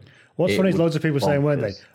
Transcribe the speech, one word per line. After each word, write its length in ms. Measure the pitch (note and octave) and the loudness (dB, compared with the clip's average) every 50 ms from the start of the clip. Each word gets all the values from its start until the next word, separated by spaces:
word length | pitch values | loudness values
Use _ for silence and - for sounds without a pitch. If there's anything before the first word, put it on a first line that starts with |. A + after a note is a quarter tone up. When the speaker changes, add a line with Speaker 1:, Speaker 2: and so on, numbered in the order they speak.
| - - - - - _ - | -18 -20 -20 -20 -20 _ -4
Speaker 1:
What's 180 | - E3 - G3+ | -2 -2 0 2
Speaker 2:
It 20 | |
Speaker 1:
funny 140 | G3 F#3 F#3+ | 2 2 2
is 40 | E3 | 2
Speaker 2:
was 60 | D3+ | 2
Speaker 1:
loads 160 | E3 E3+ D3+ | 0 0 0
of 60 | D3+ | -2
people 180 | - D#3+ C#3 C#3 | -2 -2 0 0
saying, 220 | C3+ D3 D3 C#3 | 0 0 0 2
weren't 180 | C#3+ D3+ D3 C3+ | 2 0 0 0
they? 80 | A2+ G#2 | -2 -6
Speaker 2:
bonkers. 120 | G2+ - - - | -6 -10 -18 -18